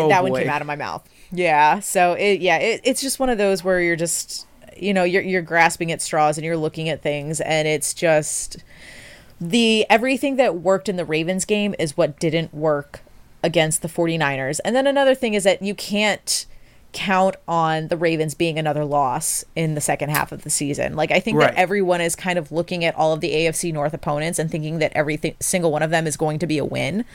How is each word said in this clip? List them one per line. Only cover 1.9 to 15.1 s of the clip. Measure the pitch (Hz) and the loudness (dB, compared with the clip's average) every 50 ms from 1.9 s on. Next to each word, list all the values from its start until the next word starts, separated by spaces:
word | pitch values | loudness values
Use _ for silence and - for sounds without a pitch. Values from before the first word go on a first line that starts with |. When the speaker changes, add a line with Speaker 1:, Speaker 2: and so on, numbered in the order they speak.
| - 185 180 175 175 | 2 4 4 4 4
Speaker 2:
it, | - 185 208 196 156 | 2 2 2 2 2
yeah, | 175 175 165 | 2 2 2
it, | 147 165 220 214 - - | 2 2 0 -2 0 0
it's | 262 254 - | 0 0 0
just | 269 269 - - | -2 -4 -4 -2
one | 262 254 | 0 0
of | 240 | 2
those | 202 208 196 190 175 175 | 2 2 2 2 0 0
where | 190 185 180 | 0 2 2
you're | 175 170 170 | 2 0 0
just, | 156 170 165 - - - - - - - - - - - - - | 0 -2 -2 -4 -6 -6 -8 -12 -14 -14 -18 -20 -20 -20 -20 -12
you | - 180 196 196 | -6 -2 0 2
know, | 185 180 | 2 2
you're, | 180 175 196 | 2 2 0
you're | - 190 185 185 | 0 0 -2 -2
grasping | 165 160 165 165 165 170 - - 170 165 160 | -2 0 2 4 4 4 2 0 -4 -4 -4
at | - | -4
straws | - - 170 156 151 151 151 | -4 -2 0 2 2 2 2
and | 160 151 | -2 -4
you're | 165 170 | -4 -2
looking | 160 151 151 - 160 160 165 | -2 -2 -4 -4 -4 -4 -4
at | 147 - | -4 -2
things, | - 151 147 147 143 151 160 160 | -2 -4 -4 -2 -4 -4 -4 -4
and | - - 160 156 151 | -2 0 0 0 2
it's | 156 156 147 - - - | 0 0 -2 -2 -6 -4
just | - 175 165 156 156 151 - - - - - - - - - - - - - - - - - - - - - - - | 0 2 4 4 4 2 0 -4 -6 -6 -8 -12 -16 -18 -20 -20 -20 -20 -20 -20 -20 -20 -20 -20 -20 -20 -20 -14 -10
the, | 170 170 196 240 233 220 220 220 208 - | -4 0 2 4 4 4 4 2 4 4
everything | 208 220 240 262 269 - - 277 269 | 2 2 4 0 0 0 -2 0 2
that | 247 254 208 165 | 2 2 2 0
worked | 180 160 185 190 185 190 220 | 0 2 2 2 2 0 -2
in | 185 | -4
the | 180 160 | -4 -2
Ravens | 139 156 160 160 175 185 190 - | -2 -2 0 0 0 -2 -2 -2
game | - 214 208 208 208 190 - | 0 0 0 0 -2 -2 -2
is | 160 151 - | -4 -2 0
what | - 165 147 143 - | 0 0 0 0 -2
didn't | 175 160 143 165 160 - - | -2 0 0 0 -2 -4 -4
work | 147 156 156 147 143 143 - - - - - - - - - - - - | -2 0 0 0 0 -2 -8 -16 -20 -20 -20 -20 -20 -20 -20 -8 -4 -4
against | 170 - 175 156 160 151 - | 0 2 2 2 2 0 -2
the | - 160 | -4 -4
forty-niners. | - - 170 165 165 165 151 139 139 135 135 135 156 - | -2 0 0 0 0 0 0 0 0 -2 -2 -4 -4 -4
And | - 196 233 | -2 0 0
then | 262 269 | 2 2
another | 277 269 277 269 269 | 2 2 4 4 4